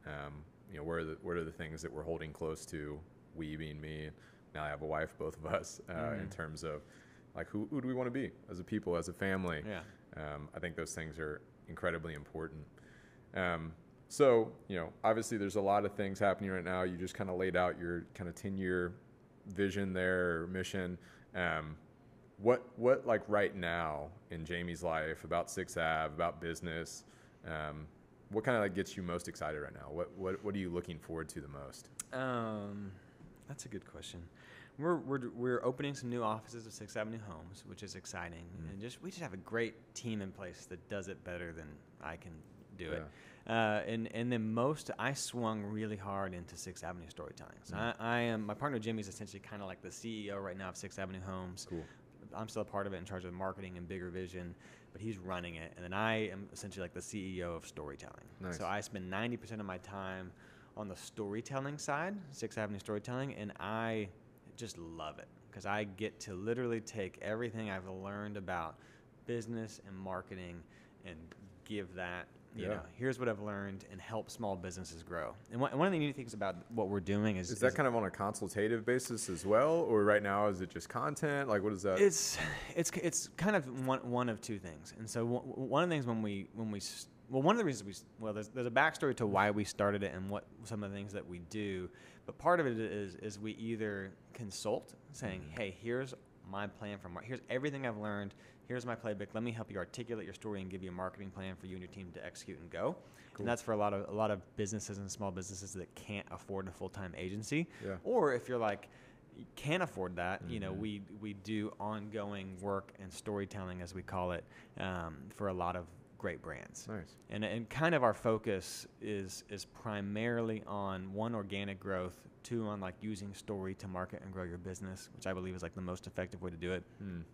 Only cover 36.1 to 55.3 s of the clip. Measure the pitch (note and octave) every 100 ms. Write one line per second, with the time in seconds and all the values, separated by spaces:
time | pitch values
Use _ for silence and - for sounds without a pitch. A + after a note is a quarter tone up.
36.1 | A#2+ A2 A2 G#2+ A#2 A2 - G#2+ A2 G#2+
37.1 | A2+ G#2+ D#2+ E2+ G2 G2 F#2 G2 F#2 -
38.1 | F#2 F2 E2+ E2+ F2+ D#2+ G2 A#2 B2 F3+
39.1 | F3+ D#3 F#2 E2+ A2+ A#2 - - - A#2+
40.1 | G#2+ F#2+ F#2 F#2 E2 - F2+ - G2+ F#2
41.1 | F#2 - F2 F2 E2 D#2 D2 - - D2
42.1 | E2+ F2+ D#2+ - - - F#2 E2 D2+ D#2
43.1 | - - - - A2+ A2 G#2+ F2+ A2+ A2+
44.1 | A2+ A#2+ A#2+ A2 A2+ B2+ D3+ - - A#2
45.1 | C#3 - A#2+ A2+ A2 G2+ G#2+ G#2+ G#2 G2
46.1 | G2 F#2+ F2+ F2 F2 - F2 D#2+ F2+ E2
47.1 | - D2 - - - - F#2 A2+ A2+ A#2
48.1 | A#2+ A#2+ A2+ G#2 G#2 C#3+ B2+ G#2+ A2 G2
49.1 | F#2 G2+ G2+ - G#2 G2 F2+ F#2 - A2+
50.1 | A2 G2+ G2 G2 F#2+ F#2+ F2+ G2 - F#2+
51.1 | F#2 F#2 F#2 F#2 F2+ - E2+ D#2 - -
52.1 | - - - A2 - G#2 G2+ G2 F#2+ F#2+
53.1 | F#2+ F2+ F2+ F#2+ G2 F#2+ F2+ F2 F#2+ F2+
54.1 | F2 F2+ F2+ F2 F2+ - - - G2+ G#2+
55.1 | G2+ F#2